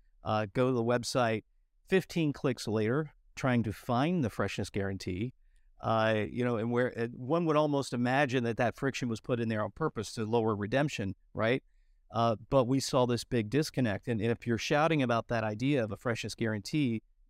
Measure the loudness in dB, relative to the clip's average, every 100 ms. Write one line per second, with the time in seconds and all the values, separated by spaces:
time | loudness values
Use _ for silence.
0 | _ _ -2 -2 0 0 2 2 2 0
1 | 0 0 0 0 -6 _ _ _ 0 0
2 | 0 0 0 0 -2 -2 -2 0 2 0
3 | -4 -10 _ -4 2 2 2 -4 -2 0
4 | 2 2 0 0 -4 -2 -4 -2 -4 -4
5 | -6 -4 -6 -8 _ -20 -20 -8 -2 2
6 | 2 2 0 -2 -2 0 0 0 0 -2
7 | -6 -6 -2 0 2 2 2 2 -2 -2
8 | 0 2 2 2 0 0 0 0 -4 -2
9 | -4 -6 -4 -2 -2 -2 -4 -4 -4 -4
10 | -8 -6 0 2 2 0 0 0 0 -2
11 | -6 -6 _ -2 2 0 -2 _ _ _
12 | -8 0 2 0 2 2 4 2 2 2
13 | 2 2 0 -2 0 0 0 0 0 0
14 | -2 -2 0 -2 0 -2 2 2 4 2
15 | 2 0 0 -2 -2 -2 0 0 0 -4
16 | -4 -4 -4 -4 -2 -2 -2 0 0 -2
17 | -6 _ _